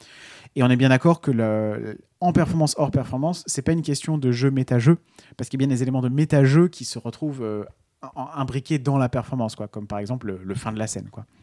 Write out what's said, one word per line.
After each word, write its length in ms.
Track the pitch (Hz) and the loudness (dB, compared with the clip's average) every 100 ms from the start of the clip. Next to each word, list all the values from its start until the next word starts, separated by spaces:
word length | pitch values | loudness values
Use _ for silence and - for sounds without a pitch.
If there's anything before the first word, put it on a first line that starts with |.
| - - - - - 139 | -20 -20 -20 -20 -8 2
Et 80 | |
on 60 | 127 | 4
est 60 | 123 | 6
bien 120 | 131 | 6
d'accord 300 | 127 170 165 | 6 4 2
que 120 | - | 0
le, 640 | 117 110 107 107 107 110 - _ _ | 0 0 0 -2 -4 -8 -12 _ _
en 100 | 180 | 0
performance, 420 | 165 160 165 151 - | 2 2 2 0 0
hors 140 | 143 | 0
performance, 520 | 135 120 127 156 180 - | 0 -2 -4 -4 -4 -6
c'est 140 | - | -4
pas 80 | 143 | 0
une 80 | 165 | 0
question 360 | 151 139 - 156 | 0 -4 -2 0
de 140 | 127 | 0
jeu 200 | 120 135 | 2 2
méta-jeu, 460 | 135 127 123 123 170 _ _ - - | 2 2 4 4 4 _ _ -18 -12
parce 120 | 127 | -6
qu'il 100 | 131 | -2
y 40 | |
a 40 | 139 | 0
bien 80 | 123 | 0
des 60 | |
éléments 180 | 127 131 | 0 0
de 80 | 123 | 0
méta-jeu 580 | 139 156 147 135 151 175 | 0 4 6 6 6 4
qui 160 | - 127 | 0 -12
se 120 | 117 | -10
retrouvent, 440 | 117 - 151 135 | -10 -8 -8 -6
euh, 220 | 107 104 101 - _ _ 135 - | -6 -6 -8 -16 _ _ -16 -12
en, 120 | 135 151 | -10 -6
imbriqués 440 | 135 131 - 151 | -6 -6 -4 -2
dans 180 | 127 139 | 0 2
la 120 | 123 | 2
performance, 460 | 127 - 131 110 - | -2 -4 -4 -6 -6
quoi, 120 | 107 | -12
comme 180 | 107 101 | -12 -8
par 120 | 104 | -8
exemple 280 | 101 127 110 | -6 -6 -8
le, 120 | 92 | -8
le 120 | 92 98 | -8 -8
fin 160 | 113 | -6
de 80 | 107 | -6
la 80 | 110 | -6
scène, 220 | - 101 | -8 -12
quoi. 140 | 104 - _ | -16 -20 _